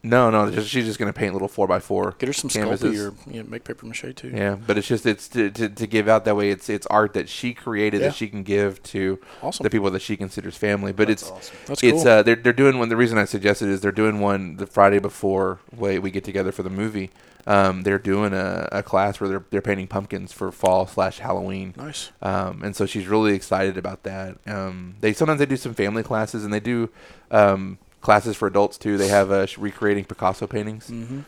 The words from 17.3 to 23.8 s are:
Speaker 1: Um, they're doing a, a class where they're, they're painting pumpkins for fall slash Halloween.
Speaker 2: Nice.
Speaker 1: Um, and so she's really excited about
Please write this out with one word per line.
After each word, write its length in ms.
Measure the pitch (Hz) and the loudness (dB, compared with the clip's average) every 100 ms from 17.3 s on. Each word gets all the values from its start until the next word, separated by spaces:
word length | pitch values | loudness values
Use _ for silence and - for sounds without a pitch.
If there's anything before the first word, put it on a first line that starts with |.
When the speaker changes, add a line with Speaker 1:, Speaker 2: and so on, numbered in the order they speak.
| _ - | _ 2
Speaker 1:
Um, 340 | 101 95 92 | 4 4 2
they're 160 | 98 98 | 0 0
doing 340 | 101 98 104 | 0 0 0
a, 360 | 95 92 92 80 | -2 -4 -4 -4
a 120 | 101 | -6
class 340 | - 95 101 101 | 0 2 2 -2
where 100 | 98 | -4
they're, 160 | 95 - | -4 -4
they're 120 | 101 | -4
painting 260 | 107 98 92 | -2 -4 -4
pumpkins 440 | 98 101 98 92 | -6 -6 -10 -10
for 200 | - 92 | -10 -10
fall 340 | - 95 92 92 | -2 2 2 0
slash 320 | - 95 - | -2 -2 -2
Halloween. 560 | 120 92 95 95 92 92 | -6 -4 -4 -8 -10 -12
Speaker 2:
Nice. 360 | 143 - - _ | -12 -12 -14 _
Speaker 1:
Um, 400 | 92 95 92 95 | -4 -4 -4 -8
and 140 | 101 98 | -10 -4
so 100 | 98 | -4
she's 220 | 107 92 | -4 0
really 260 | 107 107 | 2 4
excited 420 | 98 - 95 98 | 2 0 0 0
about 280 | 95 | -4